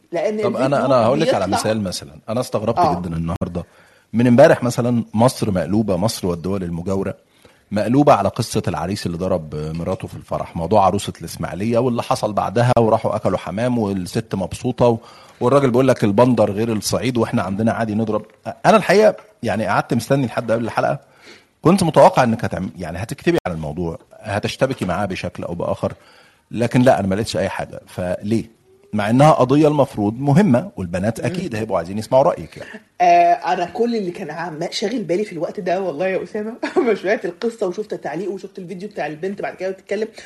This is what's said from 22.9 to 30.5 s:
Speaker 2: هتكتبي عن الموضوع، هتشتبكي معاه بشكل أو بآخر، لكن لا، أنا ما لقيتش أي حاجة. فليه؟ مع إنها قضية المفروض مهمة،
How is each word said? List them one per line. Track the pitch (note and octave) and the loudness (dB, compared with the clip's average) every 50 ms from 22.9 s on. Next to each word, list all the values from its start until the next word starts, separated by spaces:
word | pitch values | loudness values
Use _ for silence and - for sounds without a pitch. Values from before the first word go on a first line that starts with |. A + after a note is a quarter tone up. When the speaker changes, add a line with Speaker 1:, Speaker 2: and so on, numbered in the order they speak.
| E2 | -8
Speaker 2:
هتكتبي | F2 G#2 - D3 - - E3+ E3+ D#3+ - | -8 -8 -8 -10 -4 0 0 0 0 -2
عن | - E2+ | -4 -6
الموضوع، | D#2+ D#2 D2 D2 E2+ F2 E2 D#2+ - - _ - - | -6 -6 -8 -6 -4 -4 -6 -6 -8 -16 _ -20 -16
هتشتبكي | - G#2+ G2+ G#2+ - - - - C#3 C3 C3 - G#2+ | -10 -6 -6 -4 -4 -4 -2 -2 -2 -2 -2 -4 -4
معاه | F2+ E2+ F2+ G#2 | -4 -2 -2 -2
بشكل | F#2+ F#2 - - F2 - - - | -4 -6 -8 -8 -10 -10 -10 -10
أو | - F2 | -10 -8
بآخر، | E2+ F2 - F#2+ - - - - - _ _ _ _ _ _ _ _ _ _ | -6 -4 -4 -4 -2 -4 -6 -6 -8 _ _ _ _ _ _ _ _ _ _
لكن | - G#2 A#2 A2+ - C3 | -4 -4 -4 2 2 4
لا، | B2 C3 A2+ D#2 | 6 6 4 4
أنا | G2+ | 2
ما | F#2+ F#2+ | -2 -2
لقيتش | G2+ A2+ - - | -2 -4 -4 -2
أي | E2+ F#2+ F#2 | -2 -2 -2
حاجة. | - - D#2 - - - - | -4 -8 -10 -10 -12 -18 -18
فليه؟ | - - - F2+ F2+ F#2 - - G#2 A2+ A2 - - _ _ _ _ _ _ _ _ - | -14 -10 -8 -6 -6 -6 -6 -2 -2 -2 -2 -2 -6 _ _ _ _ _ _ _ _ -4
مع | G#2+ G2+ G#2 | -2 0 2
إنها | A#2 C3 D3 D#3 | 2 4 6 4
قضية | D#3 - B2+ B2 C#3 D3 D#3 | 6 4 4 4 4 4 4
المفروض | D3+ D3+ D3 C3 - - A#2 G#2 G2+ A2+ A#2+ | 4 4 2 0 0 0 -2 -2 -2 -2 -2
مهمة، | C#3 C#3+ C#3 E3 A3 F3+ | 0 2 4 4 6 4